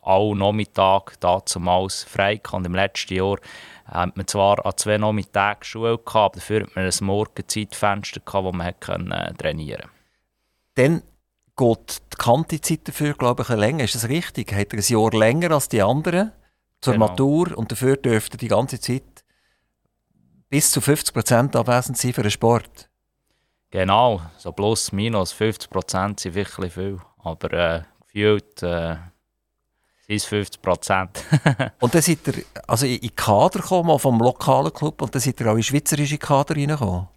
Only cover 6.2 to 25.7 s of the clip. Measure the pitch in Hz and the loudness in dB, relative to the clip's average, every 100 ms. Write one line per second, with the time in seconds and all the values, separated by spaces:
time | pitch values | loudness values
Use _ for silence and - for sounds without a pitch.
6.2 | 101 85 - 107 98 95 92 - 98 101 | 2 0 -2 -2 -2 -4 -2 -2 -2 -2
7.2 | 107 - - 107 104 - 104 101 - - | -4 -8 -8 -6 -6 -2 0 0 -6 -12
8.2 | - 98 92 90 85 - - 90 90 50 | -6 -4 -2 -4 -6 -8 -8 -6 -6 -6
9.2 | 50 87 - - 71 50 - _ _ _ | -6 -6 -6 -4 -8 -12 -14 _ _ _
10.2 | _ _ _ _ _ - 139 170 - _ | _ _ _ _ _ 2 4 2 -4 _
11.2 | _ _ _ - 120 110 - - - - | _ _ _ 0 2 2 -4 -14 -12 -4
12.2 | 226 156 160 156 - 156 - - 147 - | 2 2 0 -4 -2 -4 -6 -4 -4 0
13.2 | 123 120 123 110 107 156 113 117 113 160 | 0 0 -2 0 2 2 -2 -2 -2 -2
14.2 | - - - 101 101 107 101 113 110 110 | -4 -8 -4 -4 -2 -2 2 4 4 4
15.2 | 120 156 170 147 - 113 98 139 175 175 | 4 4 2 0 2 2 2 2 0 0
16.2 | 214 - _ _ _ _ 127 110 104 90 | -2 -6 _ _ _ _ 0 4 2 2
17.2 | 139 156 175 - 113 113 131 135 127 110 | 2 2 0 -2 -6 0 2 2 2 0
18.2 | - 113 113 104 135 117 - 131 - _ | -2 -8 0 0 0 -4 -6 -6 -8 _
19.2 | _ _ _ _ _ _ _ _ _ _ | _ _ _ _ _ _ _ _ _ _
20.2 | _ _ _ 143 - 139 139 156 - 120 | _ _ _ 0 2 2 2 2 0 -2
21.2 | - 117 135 120 120 123 127 123 123 123 | 4 4 4 0 2 2 0 -4 -2 -2
22.2 | 104 - 120 117 - - - _ _ _ | -2 2 2 2 -2 -16 -20 _ _ _
23.2 | _ _ _ _ _ 95 92 107 123 95 | _ _ _ _ _ -2 2 4 4 0
24.2 | 82 - 87 90 104 113 - 98 113 104 | -6 -14 -10 -2 0 0 -2 -2 0 0
25.2 | 87 - 110 - - | -2 -2 -2 -2 -6